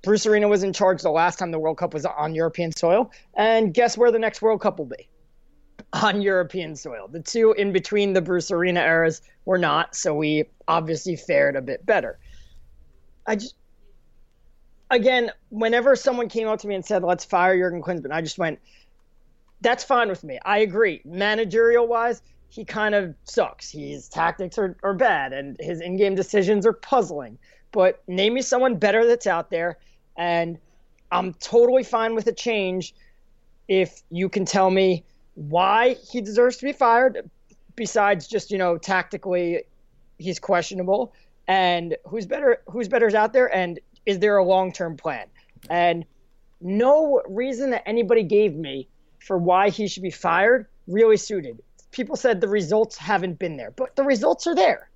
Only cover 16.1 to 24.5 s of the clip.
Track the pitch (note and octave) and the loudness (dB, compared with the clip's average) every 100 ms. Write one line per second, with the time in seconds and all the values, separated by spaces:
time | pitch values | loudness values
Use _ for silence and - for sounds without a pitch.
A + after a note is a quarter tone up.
16.1 | A#3+ A#3 A3+ A3 G#3+ G#3 G3 - G3+ E3+ | -2 -4 -4 -2 -4 -4 -6 -2 -2 0
17.1 | F3+ - F#3 F3+ F#3 F#3 F3 D#3 F3 C3+ | -2 0 2 4 2 0 -4 -6 -8 -6
18.1 | D#3 D#3+ - E3 D3+ _ _ _ _ _ | -6 -6 -4 -6 -6 _ _ _ _ _
19.1 | _ _ _ _ _ A#3 B3 - B3+ A3+ | _ _ _ _ _ -2 -2 0 0 0
20.1 | F#3 D#3+ B2+ F3+ G#3 G#3+ F#3 G#3+ D3+ - | -4 -10 -10 -2 0 0 2 0 0 -12
21.1 | F3 G3+ G#3+ A3 A3 A#3 A#3 A#3 A3+ A#3 | -4 -2 -2 -2 2 4 4 2 0 -2
22.1 | A#3 _ _ _ - G3+ A3 G#3+ G#3 F#3 | -4 _ _ _ -18 -10 -4 0 0 -2
23.1 | D3 - - F3 - - D3 C#3+ C#3+ - | -12 -6 -2 -2 -4 -16 -14 -12 -14 -12
24.1 | - E3 E3 F#3 | -4 -2 -2 -8